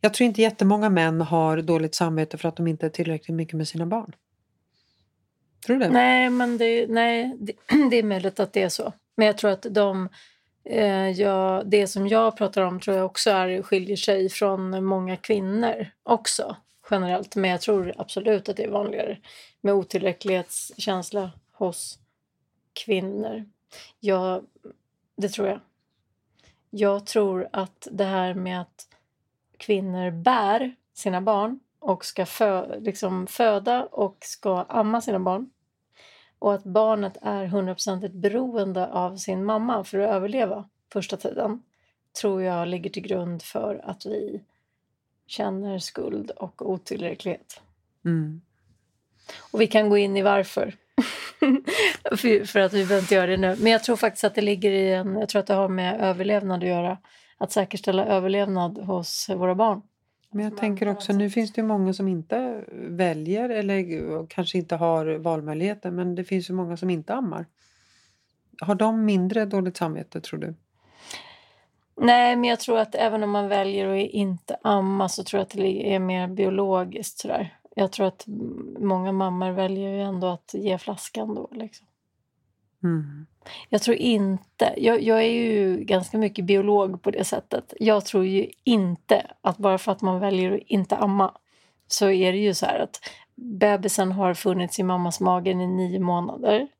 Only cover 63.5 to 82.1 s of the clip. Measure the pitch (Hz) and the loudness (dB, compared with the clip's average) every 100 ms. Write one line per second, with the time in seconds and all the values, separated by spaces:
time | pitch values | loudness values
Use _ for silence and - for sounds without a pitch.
63.5 | 226 196 196 180 160 160 160 165 - 175 | -2 0 -2 -2 -4 -6 -6 -6 -6 -2
64.5 | 185 165 165 170 165 156 156 165 160 151 | -2 -2 0 2 2 0 -2 -2 -2 -4
65.5 | 156 185 208 185 175 180 175 180 190 175 | -2 -2 -4 -6 -4 -4 -4 -2 -4 -2
66.5 | 185 175 170 185 175 156 247 240 - 165 | -4 -4 -4 -2 -4 -2 -4 -4 -6 -12
67.5 | _ _ _ _ _ _ _ _ _ _ | _ _ _ _ _ _ _ _ _ _
68.5 | - 160 202 220 226 214 196 185 220 214 | -12 -2 2 2 2 2 2 2 0 0
69.5 | 202 180 180 165 156 160 165 160 156 160 | -2 -4 -4 -4 -4 -10 -12 -10 -10 -10
70.5 | 160 _ _ _ _ - - - - _ | -12 _ _ _ _ -18 -18 -18 -20 _
71.5 | _ _ _ _ - 240 240 240 240 240 | _ _ _ _ 0 6 6 6 4 0
72.5 | 233 - 226 220 220 226 214 208 202 202 | 0 0 0 0 0 0 0 0 -2 0
73.5 | 202 196 196 196 190 202 - 196 180 - | 0 0 -2 -2 0 -2 -2 -2 -4 -8
74.5 | - - 202 190 196 190 - 190 202 190 | -4 2 2 2 0 0 -2 -4 -2 -2
75.5 | 202 190 190 208 190 185 185 180 185 190 | -2 -2 0 0 0 0 -2 -4 -2 0
76.5 | 190 196 185 180 190 - - - - 180 | 0 2 0 0 -8 -10 -10 -4 -4 -4
77.5 | _ _ - 190 - 190 - - 208 - | _ _ -2 -2 0 -2 -2 -12 -8 -8
78.5 | - - - 202 185 190 190 190 180 185 | -10 -12 -4 -2 0 0 -2 -2 -2 -4
79.5 | 185 190 190 196 196 196 185 180 175 _ | -2 -2 -2 -4 -4 -4 -2 -2 -4 _
80.5 | 208 202 185 - 196 - 226 220 214 - | -6 -2 -2 -4 -10 -10 -10 -8 -8 -10
81.5 | 247 220 - _ _ _ | -12 -14 -16 _ _ _